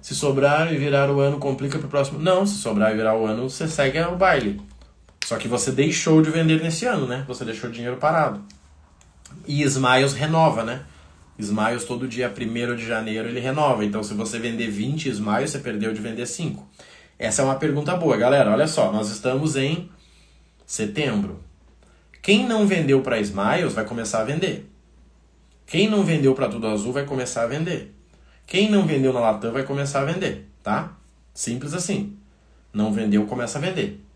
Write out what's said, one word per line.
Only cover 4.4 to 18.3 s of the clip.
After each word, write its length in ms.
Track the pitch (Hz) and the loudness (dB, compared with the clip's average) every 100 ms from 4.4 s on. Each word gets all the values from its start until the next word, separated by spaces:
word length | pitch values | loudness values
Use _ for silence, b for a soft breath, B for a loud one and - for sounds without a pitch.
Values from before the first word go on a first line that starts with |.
| 107 101 - - - _ _ _ - | 0 -4 -10 -20 -20 _ _ _ -6
Só 120 | 110 | -4
que 100 | 117 | -2
você 240 | 120 - | -2 0
deixou 500 | 127 151 - - 156 | 2 2 2 6 6
de 80 | 156 | 6
vender 320 | 160 160 156 | 4 4 2
nesse 240 | 165 165 247 | 0 -2 0
ano, 220 | 196 131 | 0 -2
né? 160 | 123 135 | -4 -6
Você 160 | 123 113 | -8 -8
deixou 240 | 107 120 | -8 -8
o 40 | |
dinheiro 220 | 117 120 127 | -8 -8 -2
parado. 460 | 151 165 147 101 - - - - - _ - _ - - - | 0 2 0 -2 -14 -20 -20 -20 -20 _ -20 _ -20 -18 -4
E 160 | 143 | 0
Smiles 500 | 143 135 131 127 139 | 0 2 2 4 2
renova, 520 | 139 156 160 160 113 113 | 0 0 4 4 4 -4
né? 180 | 127 - b b b b - | -6 -12 b b b b -12
Smiles 460 | 104 107 110 120 - | -4 0 0 -2 -4
todo 240 | 123 131 | -6 -6
dia, 200 | 117 120 | -4 -4
primeiro 460 | - 117 117 120 117 | -4 -6 -4 -4 -4
de 100 | 113 | -4
janeiro, 440 | 113 110 107 113 | -4 -4 -6 -6
ele 100 | 123 | -6
renova. 460 | 127 139 147 117 107 | -4 0 2 2 0
Então, 180 | 104 | -2
se 100 | 101 | -6
você 240 | 104 110 117 | -6 -6 -4
vender 320 | 117 113 113 | -6 -4 -6
vinte 380 | 101 120 156 135 | -4 -4 -2 -4
Smiles, 420 | 107 107 110 147 | -4 -2 0 -2
você 100 | 143 | -4
perdeu 340 | 127 107 110 | -6 -4 -4
de 80 | 107 | -4
vender 260 | 113 110 123 | -6 -8 -8
cinco. 400 | - 160 - - B B B B B | -6 -6 -6 -14 B B B B B
Essa 240 | 120 - | -4 0
é 40 | 135 | 2
uma 100 | 131 | 2
pergunta 400 | 156 143 156 180 | 0 0 0 0
boa, 220 | 165 113 | 2 4
galera. 340 | 120 | 4